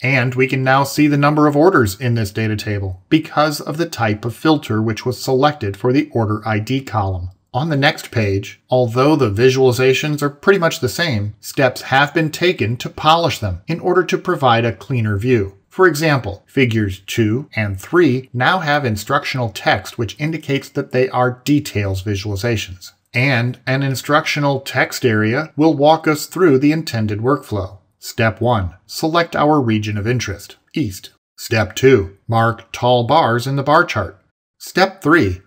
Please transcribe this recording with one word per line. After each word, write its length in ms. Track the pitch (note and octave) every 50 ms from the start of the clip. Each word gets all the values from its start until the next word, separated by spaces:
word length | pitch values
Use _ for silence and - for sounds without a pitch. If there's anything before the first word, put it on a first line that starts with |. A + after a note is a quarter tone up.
And 340 | - B2+ C#3 C3 A#2+ C3 B2
we 120 | B2 C3 C3
can 160 | C#3+ C3+ C3
now 200 | C3 C3 C#3 C#3+
see 240 | C#3 - - D3+ D3
the 100 | D3 C#3+
number 300 | C#3+ D3 D3+ D3+ D3+ D3+
of 80 | C#3
orders 440 | C#3+ D#3 F#3 - D#3 A#2 G2+ - -
in 160 | C3+ B2 A#2
this 160 | A#2 A2 G2
data 260 | - A2+ A2 G#2+ G#2+ G#2
table 440 | - G#2+ G#2 G2 G2 F#2+ F#2 - _ _
because 540 | D#3+ D#3+ D#3 - - D3+ D3+ D#3 D3 C#3+
of 160 | - - D3 D#3
the 80 | E3+
type 400 | E3 - - A2+ G#2+ G#2 G#2 -
of 100 | A#2+ A2+
filter 460 | - - D#3+ D#3+ D3 - - A2+ G#2+
which 240 | A2 A2 G#2+ - -
was 160 | B2+ A2+ -
selected 560 | - - C3 B2+ E3+ D3+ C#3+ - - G2+ G2 -
for 160 | - B2+ B2+
the 160 | C#3+ D3+ -
order 340 | - B2 A2+ G#2 G#2 G#2 -
I 140 | A#2 A2 G#2
D 220 | G#2+ - C3 C3+
column. 480 | C3+ - - A2 G2 G2 F#2+ F2+ F2+ F2+ - _ _ _ -
On 160 | B2 D3 E3+
the 80 | D3+ C#3
next 320 | C3+ D3+ D#3+ - - -
page, 520 | - A#2 G#2+ G2+ G2 G2 G#2+ - - _ _ _
although 460 | C3 B2+ B2 A2+ A2+ B2 C3+ D3 D#3
the 160 | D3 C3+ A2
visualizations 920 | F#2+ G2+ B2 C3 B2+ C3+ C3 B2+ A#2+ A2+ B2+ C3 C3 - - D3+ D3+ C#3+ D3
are 60 | C#3+
pretty 280 | C#3+ - - G3 G3 F#3+
much 220 | E3+ D#3+ D#3 -
the 100 | - B2
same, 460 | - - E3+ E3+ C3+ G#2 G2+ G#2 - _
steps 440 | - - - - C3+ B2+ - - -
have 300 | - C3 C3+ C#3+ C#3+ -
been 180 | E3 D#3+ D3+
taken 460 | - - E3 F3+ F#3 - A2 G#2 B2 -
to 120 | - E3
polish 500 | - - - D3+ D#3+ E3+ E3+ D3+ A2+ -
them 220 | - G2+ F2 E2+ _ -
in 120 | D#3+ E3+
order 240 | E3+ F#3 F3 F#3 F3
to 140 | - - E3
provide 480 | - - F3+ - C#3 B2 A#2 A#2 A2+
a 80 | A#2 A2
cleaner 440 | - - - C#3 B2 A2+ A2 G#2+ G2
view. 380 | G#2 B2+ B2+ A2+ G2 F#2+ - _ _ _
For 180 | _ - F#3 F3+
example, 560 | D#3 C#3+ E3 D#3 D3 C3 A2+ G2+ F2 - _ _
figures 520 | _ C#3 C3 A#2+ A2 A2 G#2+ G2 F#2 -
two 500 | _ - - - A2+ G#2 A2 C3 D3+ _ -
and 240 | - G#2+ G#2 G2 F#2+
three 500 | - - - F3 F3+ C#3+ B2 C3 C3 _ -
now 260 | B2 B2 D3+ F3+ F#3+
have 260 | E3 D3 D3 D3 C#3
instructional 640 | A#2+ G#2+ G#2 - - C#3 C#3+ C#3+ - - C3 B2 A2+
text 480 | - - - D#3+ C#3+ G#2+ F#2 - - -
which 220 | B2 G2+ - _
indicates 500 | D3 D#3 D#3+ D#3+ - - C#3 C3+ - -
that 220 | _ D3 C3+ -
they 180 | - B2+ B2+ B2+
are 320 | - B2 B2+ B2+ A#2+ - _
details 580 | - D3 D3 D3 - - G#2+ G#2 G2 F#2+ F#2+ -
visualizations. 880 | G#2+ G2+ F#2+ F#2+ G#2+ G2+ F#2+ A#2 A#2+ A#2 G#2 - - F2 - - - _ _ _ _ -
And 460 | A#2+ B2 C#3+ C3+ A#2 A#2+ B2 B2+ - _ -
an 160 | C3 C3+ C#3
instructional 760 | C3+ C3 A#2 - - D3 D3+ D#3 - - D3+ D3 C#3+ C#3+ B2+
text 460 | - - - C3 D#3 D#3+ - - -
area 480 | B2 A2 G#2+ G#2+ G#2+ A#2 C#3+ D#3 D#3+ _
will 200 | - D3+ D#3+ D#3
walk 320 | C3+ C#3+ D3 D#3+ E3 - D#3
us 180 | D#3 C#3+ -
through 320 | - - D#3+ F#3+ F3 C3+ B2+
the 140 | C#3 D3
intended 480 | D#3 D#3+ D#3+ - - A2+ A2 G#2+ G#2+ G2+
workflow. 580 | A2 B2+ C#3+ D3 - - G#2+ G2+ F2+ F2 - - _ _ _ _
Step 420 | - - - - A2+ A2+ G#2+ -
one, 320 | A2+ A#2+ B2 G#2+ F#2+ E2+ - - _
select 500 | _ - - - D#3+ D#3+ E3+ E3+ E3+ -
our 260 | - D3 D3+ D#3 D3+
region 360 | C3 A2+ A2 G#2+ G#2 G#2+ G#2 G#2
of 100 | G2 A2
interest, 500 | B2+ A#2+ - - F#2+ - - - - _ _ _ _
East. 380 | E3 D3 G#2+ F#2 - - - _ _ _ _ _ _
Step 380 | - - A#2 A2 G#2 F2+ -
two, 420 | - - C3+ C3+ A2 F#2 F2+ - _ _ -
mark 440 | A2+ A2+ A2+ A2+ G#2+ - - _
tall 340 | - - - B2 B2 B2 A#2
bars 420 | A2+ D3 E3 D3+ A#2 A2+ A#2+ A#2+ C3+
in 80 | C3+
the 80 | C#3 C#3+
bar 200 | C#3+ D3 E3 F3
chart. 360 | E3+ - A2 F#2+ E2+ - _ _ _ _ _ _ _ _ _
Step 420 | - - - - F#3 - - -
three, 400 | - C#3+ D#3+ E3+ A#2+ F#2+ F2+ - _